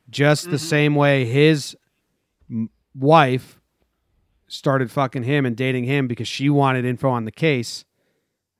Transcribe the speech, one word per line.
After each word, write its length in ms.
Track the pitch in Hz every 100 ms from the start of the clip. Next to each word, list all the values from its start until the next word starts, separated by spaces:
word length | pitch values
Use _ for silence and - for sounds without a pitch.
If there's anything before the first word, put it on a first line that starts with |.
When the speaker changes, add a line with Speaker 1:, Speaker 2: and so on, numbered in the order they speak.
| _
Speaker 1:
just 340 | 117 147 147 175
the 60 |
Speaker 2:
Mm-hmm. 140 | 147 151
Speaker 1:
same 300 | 151 147 147
way 300 | 143 139 120
his 500 | 135 151 151 - - _ _ _ _ _ _ -
m-, 200 | 117 113 _ _ 135
wife 640 | 139 160 135 127 - _ _ _ _ _ _ _ _ _ -
started 420 | - 156 135 123
fucking 340 | - 131 135
him 220 | 117 147 131
and 100 | 113
dating 280 | 131 127
him 240 | 123 143 131
because 200 | 120 113
she 220 | - 139
wanted 360 | 143 139 131 123
info 240 | 123 135
on 160 | 123 110
the 60 |
case, 520 | - 160 131 113 - - _ _ _ _ _ _